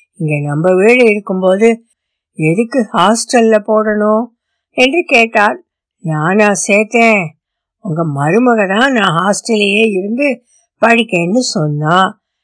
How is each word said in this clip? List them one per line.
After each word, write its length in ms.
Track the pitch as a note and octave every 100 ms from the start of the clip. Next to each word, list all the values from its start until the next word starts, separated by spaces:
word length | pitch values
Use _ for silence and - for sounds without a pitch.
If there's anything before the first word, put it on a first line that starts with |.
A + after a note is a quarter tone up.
| _
இங்க 340 | - D#3 D3 D3
நம்ம 260 | D3 F3
வீடு 320 | F#3 G#3 B3 A#3
இருக்கும்போது 760 | G#3 - F#3 F#3 F#3+ A3+ A3+ _ _ _ _ _
எதுக்கு 520 | - D#3 F3 A#3 C#4 G#3+
ஹாஸ்டல்ல 680 | G#3+ F#3 A3+ - B3 A3+ G#3+ G#3
போடணும்?" 580 | G#3+ G#3+ G#3 G#3 G#3+ A#3+ _ _ _ _
என்று 340 | - B3+ E4 F4
கேட்டார். 580 | C4 A3+ A3+ G#3 - _ _ _ _
"நானா 520 | E3+ D#3 D#3+ G3 G#3 G3 -
சேர்த்தேன்? 580 | G3+ G#3+ A#3+ A#3 G#3+ D#3+ - _ _ _ _
உங்க 240 | G#3 D#3
மருமக 760 | E3 C#3 C#3+ G3 B3 A3+ F#3+ G3
தான் 140 | C4+
நான் 220 | B3 F#3+ D#3+
ஹாஸ்டல்லையே 720 | F#3 G3 - G#3+ G#3 G3+ A3+
இருந்து 500 | F#3+ G3 A#3+ C#4+ B3 _ _ _ -
படிக்கேன்னு 560 | A3+ A#3 A3+ F3 E3+ A3+
சொன்னா" 840 | B3 G#3 D3+ D3 D3+ F3+ F#3+ - _ _